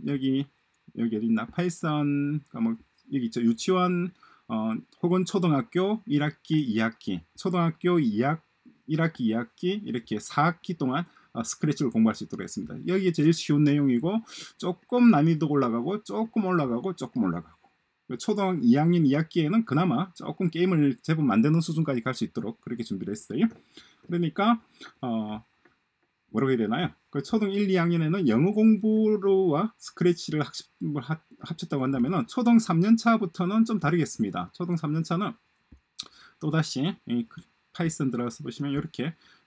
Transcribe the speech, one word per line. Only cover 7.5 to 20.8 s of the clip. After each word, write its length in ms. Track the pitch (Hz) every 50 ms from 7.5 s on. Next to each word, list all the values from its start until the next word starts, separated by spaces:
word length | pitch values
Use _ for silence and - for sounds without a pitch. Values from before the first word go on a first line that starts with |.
| 175 175 170 165 160 - - 175 175 170
이 220 | 151 117 104 104
학-, 220 | 123 143 160 160 - _ _ _ _ - - _ _ -
일 140 | 156 156
학기, 240 | 160 165 160 - 127
이 80 | 110 110
학기 480 | 117 120 - _ - - 180 196 208 202
이렇게 340 | 123 117 123 117 - 110 104
사 260 | - - - - 147
학기 320 | 170 170 - - - 180 -
동안, 280 | 147 127 127 156 175 - _ _ _ _
어, 100 | - 120
스크래치를 500 | 117 - - - - 151 143 - 151 123
공부할 240 | - 117 110 110 107
수 100 | - -
있도록 180 | - - 95 95
했습니다. 320 | 87 - - 95 - - - - 170
여기 260 | 180 196 190 185 165
제일 180 | - 147 160
쉬운 320 | 170 160 - - 151 147 151
내용이고 580 | 143 143 147 143 135 123 120 120 170 208 226 220 - - - - - - -
조금 520 | - 180 180 - _ _ 247 247 247 233
난이도 380 | 202 147 147 165 165 151 160 147
올라가고 560 | 147 143 131 120 113 117 117 156 196 214 -
조금 420 | - 196 214 226 226 - 233 196
올라가고 500 | 185 180 170 143 127 117 123 120 190 180
조금 280 | - 139 117 - 131 104
올라가고 340 | 92 82 85 82 - _ _ _ _ _ _ _ _ _ _ _ - - -
초등 400 | - - 208 208 196 190 185 160
이 140 | 117 120 120
학년 300 | 143 151 170 175 175 160 131
이 80 | 135
학기에는 500 | 151 165 - - 175 156 151 196 226 226
그나마 480 | - 127 151 185 180 135 117 185 190 -
조금 380 | - 151 143 160 - 190 170
게임을 460 | - 165 175 196 185 156